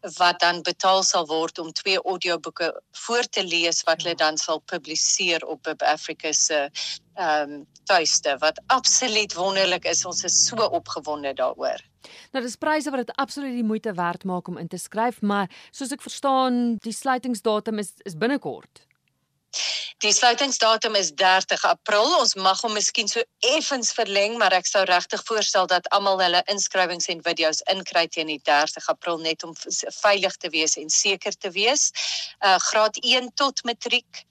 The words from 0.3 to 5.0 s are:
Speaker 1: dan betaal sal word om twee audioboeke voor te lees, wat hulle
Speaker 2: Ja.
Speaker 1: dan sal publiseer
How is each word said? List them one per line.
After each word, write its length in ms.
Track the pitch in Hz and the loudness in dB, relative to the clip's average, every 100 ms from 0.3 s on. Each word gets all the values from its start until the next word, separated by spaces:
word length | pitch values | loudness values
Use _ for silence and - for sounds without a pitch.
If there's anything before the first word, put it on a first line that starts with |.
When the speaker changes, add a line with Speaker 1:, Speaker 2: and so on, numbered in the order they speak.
| 175 | 4
Speaker 1:
dan 220 | 175 175 | 2 2
betaal 420 | 170 175 190 190 | -4 0 2 4
sal 220 | 185 185 156 | 4 0 0
word 300 | 160 165 - | -2 -2 -6
om 120 | 165 | -10
twee 260 | - 202 190 | -6 -2 -2
audioboeke 800 | - 180 175 170 160 - 165 - _ | -2 -4 -2 -4 -6 -4 -4 -4 _
voor 320 | - - 233 | -14 -2 -2
te 200 | 240 - | 0 -4
lees, 400 | 185 170 170 165 | -2 0 0 0
wat 140 | - 165 | 0 0
hulle 80 | 165 165 | 0 0
Speaker 2:
Ja. 80 | 156 | 0
Speaker 1:
dan 120 | 156 | 0
sal 220 | - 160 | -4 -4
publiseer 840 | - 175 139 156 | -4 -10 -6 -2